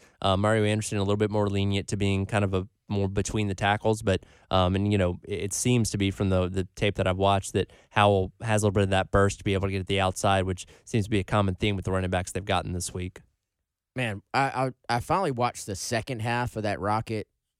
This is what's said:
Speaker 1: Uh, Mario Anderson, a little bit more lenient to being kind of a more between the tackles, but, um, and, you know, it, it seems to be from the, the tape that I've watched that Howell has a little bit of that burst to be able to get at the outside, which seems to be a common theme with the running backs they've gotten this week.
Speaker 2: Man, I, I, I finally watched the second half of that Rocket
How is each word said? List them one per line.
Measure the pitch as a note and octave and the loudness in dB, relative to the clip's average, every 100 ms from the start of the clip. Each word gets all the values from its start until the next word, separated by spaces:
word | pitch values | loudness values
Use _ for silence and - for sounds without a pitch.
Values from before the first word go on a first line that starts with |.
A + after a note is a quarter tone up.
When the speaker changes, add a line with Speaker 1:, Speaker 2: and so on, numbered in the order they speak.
| - _ | -18 _
Speaker 1:
Uh, | G2 F#2+ | 2 2
Mario | G#2 A2 | 4 4
Anderson, | G#2 G#2+ G#2 G#2 | 2 0 -2 -2
a | |
little | G2 G#2 | 0 2
bit | G#2+ | 2
more | G#2 G#2 | 2 0
lenient | G2 G2 G2 - | 0 0 0 -2
to | G#2 | -2
being | G2 F#2+ G2 | 0 0 0
kind | G#2+ | 0
of | G2+ | 0
a | F#2+ F#2+ _ - | 0 -4 _ -4
more | G#2 G2 | -2 0
between | G2+ G2 A2 G#2 | -2 -2 -2 -2
the | F#2+ | 0
tackles, | G2+ G#2 A2 G#2+ | 0 2 0 0
but, | A2 F#2 - - _ | 0 -2 -2 -20 _
um, | F#2+ F2+ F#2+ | 2 4 2
and, | G#2 | 2
you | G#2 | 2
know, | F2+ F2+ | 0 -2
it, | - G#2 G2 | -8 -6 -6
it | |
seems | - B2 B2 G#2+ | -2 2 2 2
to | G2+ | 0
be | G2 | 0
from | F#2+ G2 | 0 2
the, | F#2 F2+ | 2 2
the | F#2+ F#2 - | -2 -6 -2
tape | G#2 | -2
that | G2+ F#2+ | 0 0
I've | F#2 | 2
watched | G2 G2 - | 2 2 0
that | G#2 - - _ | -4 -4 -8 _
Howell | - G#2 G2+ F#2 - | 4 4 4 0 -6
has | A2+ G#2+ | -2 2
a | G#2+ | 2
little | |
bit | G2 | 2
of | G2 | 2
that | F#2+ F2 | 2 2
burst | G2+ G2+ - | 2 2 2
to | |
be | G#2+ | -2
able | F#2+ G2 | 0 0
to | |
get | F#2+ | -4
at | F2+ | -2
the | G2 | 0
outside, | F#2+ - G2+ F#2+ | 0 0 0 2
which | F#2 F2+ - - | 0 -4 -8 -20
seems | - A#2+ G2+ | -4 -2 0
to | |
be | G#2+ | -2
a | |
common | F2+ A2 G2 F2+ | 0 0 0 0
theme | G#2+ | -2
with | G2+ F#2 | -2 -2
the | |
running | F#2+ F#2 | -2 0
backs | F2+ F2 | -2 -2
they've | F#2 | -8
gotten | E2+ F#2 - | -2 -2 -2
this | F2 - | -6 -6
week. | F2+ F2+ - - _ _ _ _ _ _ - | -8 -10 -12 -20 _ _ _ _ _ _ -6
Speaker 2:
Man, | A#2+ G2+ _ | -6 -6 _
I, | B2 C3+ B2 C3 - - | 0 0 0 -4 -4 -4
I, | A#2 | -4
I | |
finally | - E3+ F#3 | 0 0 0
watched | B2 B2 - - | 0 -2 -4 -10
the | |
second | F#2+ - A#2 G#2+ A#2+ | -8 -4 -4 -4 -6
half | A2+ A#2+ B2 | -2 -2 -2
of | A2+ | -4
that | G#2 E2 | -4 -2
Rocket | F#2+ A2 A2 A2+ - _ _ | -2 -2 -2 -6 -8 _ _